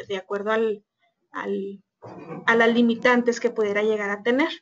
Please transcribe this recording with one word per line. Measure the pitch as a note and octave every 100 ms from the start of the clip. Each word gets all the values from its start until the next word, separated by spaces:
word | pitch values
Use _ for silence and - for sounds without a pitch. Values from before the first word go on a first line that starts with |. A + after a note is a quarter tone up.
| G3
de | G3
acuerdo | - G3+ G#3
al, | A3 A3+ G3+ _ _ _ _ _
al, | F#3+ G3 G3+ G3 G3+ _ _ - - - - -
a | A3+
las | A#3
limitantes | A#3 A#3+ A3+ B3+ A#3+ A#3+ A#3
que | A#3+
pudiera | - G#3 G3+
llegar | A3 G#3+ G3+
a | G3+
tener. | A3 C4 E4 -